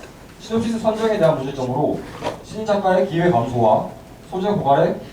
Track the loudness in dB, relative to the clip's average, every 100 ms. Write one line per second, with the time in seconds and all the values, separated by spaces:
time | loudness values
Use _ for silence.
0 | -18 -20 -20 -20 -4 -2 -2 -2 0 0
1 | 0 2 2 2 -2 -6 -4 0 0 -2
2 | -8 -10 -10 -10 -12 -8 -2 0 4 2
3 | 2 2 2 2 0 2 4 4 0 -10
4 | -20 -20 -10 -4 0 0 4 4 4 0
5 | -8